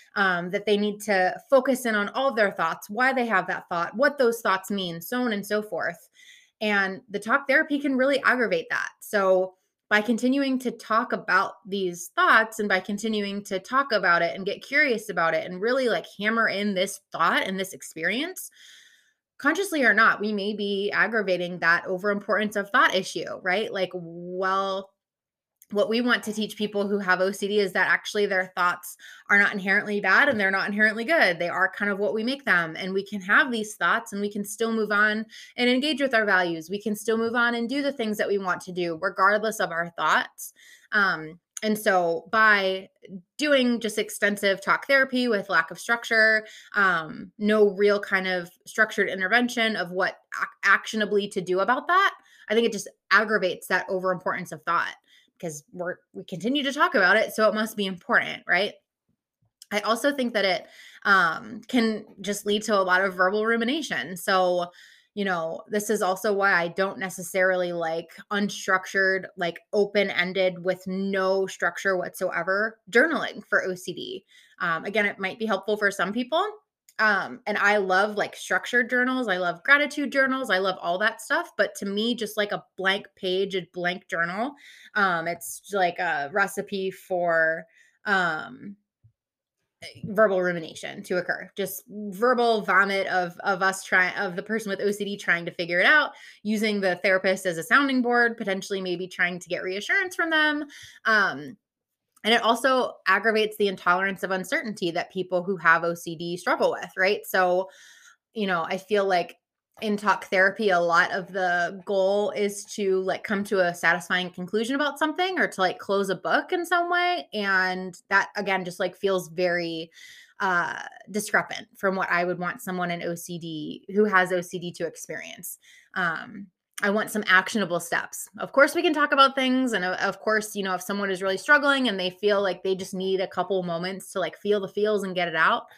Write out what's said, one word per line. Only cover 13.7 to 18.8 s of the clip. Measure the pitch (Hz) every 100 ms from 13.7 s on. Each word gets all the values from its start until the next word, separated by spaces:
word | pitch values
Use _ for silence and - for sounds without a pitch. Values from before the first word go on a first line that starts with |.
| 254 277
about | 214 180 170
it | 170 185
and | 190
get | -
curious | - 285 294 214 214
about | 180 165
it | 160 -
and | 180
really, | 220 262 254
like, | 175 - -
hammer | 208 226 220
in | 190 208
this | 185 190 - _
thought | 151 165 262
and | 277 190
this | 185
experience, | - - - 170 226 330 370 - - - -